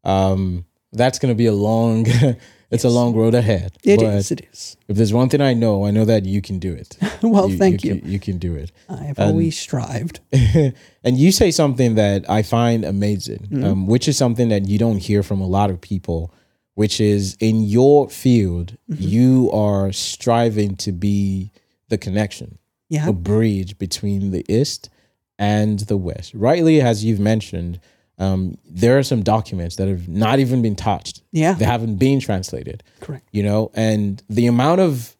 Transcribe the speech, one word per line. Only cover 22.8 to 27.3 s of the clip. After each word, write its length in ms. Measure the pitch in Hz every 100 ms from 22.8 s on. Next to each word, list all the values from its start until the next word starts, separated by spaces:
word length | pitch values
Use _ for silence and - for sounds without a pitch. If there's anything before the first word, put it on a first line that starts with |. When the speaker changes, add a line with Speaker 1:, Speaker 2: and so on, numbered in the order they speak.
| _
Speaker 2:
Yeah. 200 | 151 151
Speaker 1:
a 40 |
bridge 640 | 95 87 104 113 98 92 98
between 520 | 95 - 104 101 98
the 140 | 92 -
East 400 | 107 147 - - _ _ _ _ _
and 400 | 104 104 107 104
the 160 | 104 101
West. 360 | 87 80 82
Rightly, 460 | 113 110 170 165 156
as 240 | 127 107
you've 140 | 110 104
mentioned, 600 | 101